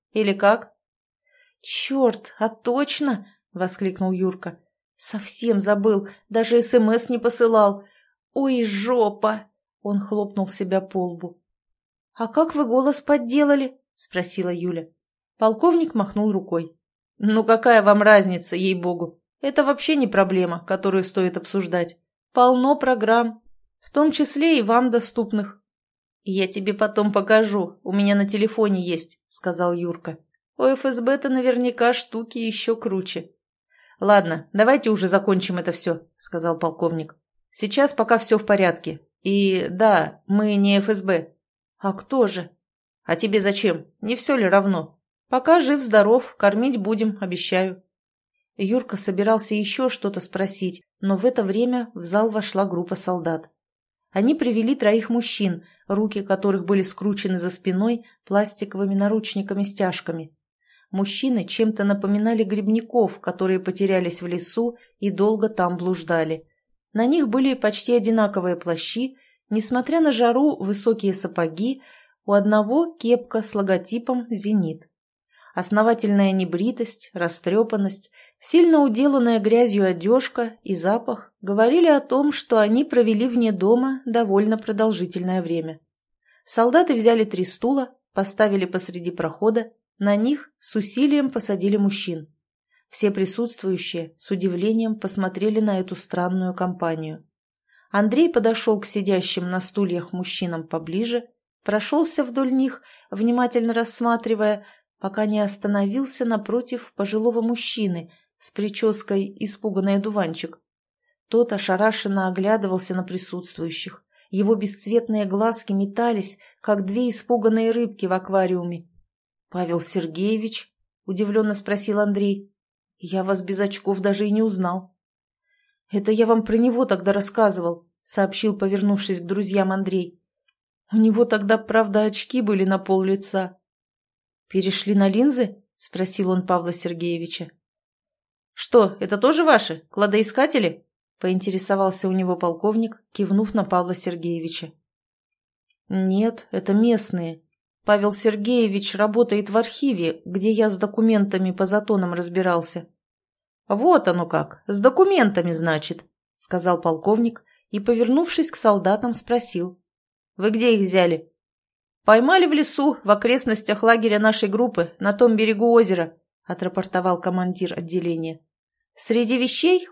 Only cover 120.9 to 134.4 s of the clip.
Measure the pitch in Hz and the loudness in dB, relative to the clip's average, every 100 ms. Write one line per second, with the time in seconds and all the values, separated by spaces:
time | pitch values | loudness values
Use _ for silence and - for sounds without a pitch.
120.9 | _ - 185 208 214 214 202 - 202 208 | _ -8 -4 -2 0 0 -2 -2 -2 0
121.9 | 208 208 202 202 196 196 _ _ _ _ | 0 0 0 0 -2 -6 _ _ _ _
122.9 | _ 175 190 190 190 185 190 202 202 - | _ -8 -4 -2 -2 -2 -4 -4 -4 -6
123.9 | 196 196 196 208 214 220 185 180 185 - | -2 0 0 0 0 0 0 -4 -4 -10
124.9 | _ _ _ _ _ _ _ _ _ _ | _ _ _ _ _ _ _ _ _ _
125.9 | 202 202 220 226 226 220 220 247 240 247 | -4 0 2 4 2 2 2 2 2 0
126.9 | 190 185 202 196 - 214 180 170 170 _ | 0 0 0 0 2 2 2 -4 -6 _
127.9 | _ - - 196 - 220 202 196 196 202 | _ -6 -2 -2 0 -2 0 -2 0 2
128.9 | 202 - 180 175 190 196 196 190 190 190 | 0 0 -4 -4 -4 0 0 0 0 -2
129.9 | 190 175 - _ _ _ _ _ _ _ | -2 -4 -10 _ _ _ _ _ _ _
130.9 | 220 220 220 233 214 202 220 - 220 214 | 4 4 4 2 2 2 0 2 2 2
131.9 | 208 214 214 - 254 208 196 190 190 190 | 2 0 -2 -4 -2 0 0 0 0 0
132.9 | 190 190 196 - 190 185 - _ _ _ | 0 2 0 -2 -4 -4 -8 _ _ _
133.9 | _ _ _ _ _ | _ _ _ _ _